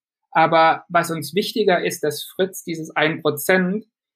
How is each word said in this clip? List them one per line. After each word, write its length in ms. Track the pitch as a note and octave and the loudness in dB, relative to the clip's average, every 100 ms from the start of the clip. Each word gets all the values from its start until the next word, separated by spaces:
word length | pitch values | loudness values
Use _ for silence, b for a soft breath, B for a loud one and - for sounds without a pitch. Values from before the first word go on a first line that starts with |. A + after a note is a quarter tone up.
| _ _ _ | _ _ _
Aber 540 | E3+ D#3+ E3 E3 C#3 - | 2 4 4 4 2 0
was 220 | F3 E3 | -2 0
uns 240 | E3 C#3 | -4 -4
wichtiger 500 | F3+ G#3 A#3 G3 F3 | -4 -2 0 2 2
ist, 200 | F3+ - | 0 -2
dass 180 | D3+ D3 | -4 -4
Fritz 400 | - - F#3 - | -8 -4 -4 -4
dieses 320 | - D#3+ D#3 | -10 -10 -6
ein 260 | - D#3 D#3+ | 0 0 0
Prozent 680 | D3+ C#3+ - F#3+ F3+ G#3+ - _ _ | -2 -2 0 2 2 -2 -8 _ _